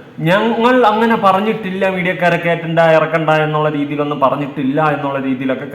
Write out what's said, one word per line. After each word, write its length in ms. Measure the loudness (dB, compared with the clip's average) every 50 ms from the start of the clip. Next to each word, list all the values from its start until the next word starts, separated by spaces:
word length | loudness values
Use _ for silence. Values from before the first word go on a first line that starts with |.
| -18 -18 -10 -4
"ഞങ്ങൾ 680 | 0 0 2 2 2 0 0 2 2 2 4 4 4
അങ്ങനെ 300 | 2 2 2 2 2 2
പറഞ്ഞിട്ടില്ല 760 | 2 2 2 2 2 0 -2 -2 -4 -6 -6 -4 -2 -2 -2
മീഡിയക്കാരെ 480 | -2 -2 -2 -2 -2 0 0 0 0
കയറ്റണ്ട 420 | 0 0 -2 -2 -2 -4 -2 2 4
ഇറക്കണ്ട 500 | 4 6 4 4 2 2 -2 -2 0 2
എന്നുള്ള 400 | 2 2 0 0 0 0 0 0
രീതിയിലൊന്നും 500 | -2 -2 -4 -2 -2 -2 -2 -4 -2 0
പറഞ്ഞിട്ടില്ല" 640 | 0 0 0 -2 -4 -6 -6 -4 -4 -2 0 0
എന്നുള്ള 440 | 0 0 0 -2 -4 -4 -4 -4 -4
രീതിയിലൊക്കെ 400 | -4 -4 -2 -2 -4 -4 -4 -6 -4